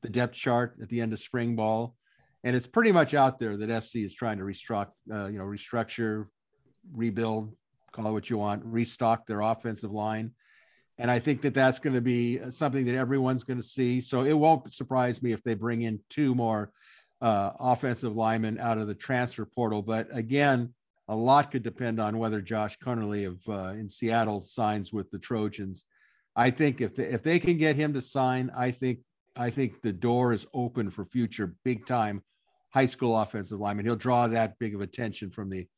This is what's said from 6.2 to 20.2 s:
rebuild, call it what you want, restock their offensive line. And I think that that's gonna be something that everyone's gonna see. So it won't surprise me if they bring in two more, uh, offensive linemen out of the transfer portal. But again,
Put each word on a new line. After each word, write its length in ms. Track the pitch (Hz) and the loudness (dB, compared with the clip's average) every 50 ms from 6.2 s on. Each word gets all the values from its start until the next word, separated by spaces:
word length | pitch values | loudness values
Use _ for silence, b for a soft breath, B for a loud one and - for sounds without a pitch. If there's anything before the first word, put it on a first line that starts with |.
| 104 101 _ _ _ _ _ _ _ _ _ _ _ 190 160 | -6 -10 _ _ _ _ _ _ _ _ _ _ _ -16 -8
rebuild, 640 | 113 113 117 101 104 113 113 110 110 107 110 110 _ _ _ _ _ _ _ | -4 -2 -2 0 0 -2 0 0 -2 -4 -8 -12 _ _ _ _ _ _ _
call 160 | - - 110 107 | -12 -6 -4 -2
it 60 | 110 | -2
what 160 | 107 101 - | -2 -2 -2
you 80 | 120 107 | -4 -2
want, 260 | 104 104 101 104 - | 0 -2 -2 -4 -6
restock 600 | 113 113 117 117 117 - - 123 113 117 117 - - | -4 -2 -2 -2 -2 -2 0 2 2 2 2 0 -6
their 140 | 110 104 | -4 -2
offensive 500 | 104 110 113 - - 120 110 101 - 104 | 0 0 0 -2 -4 -8 -8 -6 -8 -8
line. 420 | 101 107 104 110 110 107 110 117 - b b b b b b b b b b b _ - | -6 -4 -4 -2 -2 -4 -6 -8 -10 b b b b b b b b b b b _ -4
And 140 | 120 120 | 0 2
I 80 | 123 123 | 2 2
think 220 | 120 151 147 123 | 4 2 0 2
that 120 | - 143 131 | 0 0 4
that's 260 | 135 135 131 127 - | 6 6 6 4 2
gonna 200 | - 151 131 123 | -2 0 0 2
be 400 | 120 127 123 120 120 120 120 131 - 127 | 2 2 2 2 2 0 0 -2 -6 -10
something 340 | 127 - 160 143 131 139 131 | -6 -2 -2 0 0 0 0
that 100 | 120 120 | 2 2
everyone's 480 | 131 131 123 135 139 131 131 131 127 - | 0 0 2 2 2 2 2 0 0 -2
gonna 200 | - 131 123 117 | -4 -6 -6 -6
see. 360 | - - 131 131 123 123 127 | -8 -2 0 0 2 2 0
So 240 | 127 - - 127 127 | -2 0 0 0 2
it 100 | 139 156 | 4 4
won't 380 | 151 147 160 160 143 - 107 | 6 6 6 6 4 2 -8
surprise 500 | - - 135 127 135 131 127 123 117 - | -12 -12 -8 -2 0 2 2 2 0 0
me 120 | - 120 113 | 0 -2 -2
if 100 | 104 _ | 0 _
they 120 | 123 113 | -2 -2
bring 260 | 101 104 117 117 113 | 0 0 -2 -2 0
in 200 | 117 113 110 101 - _ | -2 -2 -4 -4 -8 _
two 260 | - - 151 135 127 | -2 0 2 2 2
more, 360 | 123 120 113 110 107 104 101 b b b b b b b b b _ | 2 2 2 2 0 -2 -4 b b b b b b b b b _
uh, 320 | - 117 107 101 98 98 - - | 2 2 4 4 2 0 -4 -2
offensive 560 | 120 127 123 117 - 135 120 - - 120 107 | 2 2 2 2 2 -2 -2 -2 -4 -4 -2
linemen 440 | 110 113 110 113 113 110 110 107 110 | 0 2 2 2 2 0 -2 -2 -2
out 180 | 120 117 113 110 | 0 0 0 0
of 100 | 110 104 | 0 -4
the 80 | 101 | -6
transfer 500 | - - - 135 123 123 120 - - 110 | -8 -4 -2 0 0 0 -2 -4 -8 -10
portal. 360 | - _ - 120 110 107 104 | -8 _ -2 0 0 0 -2
But 260 | 101 107 113 110 113 - - | -2 -2 -2 -2 -2 -4 -4
again, 580 | 127 | -6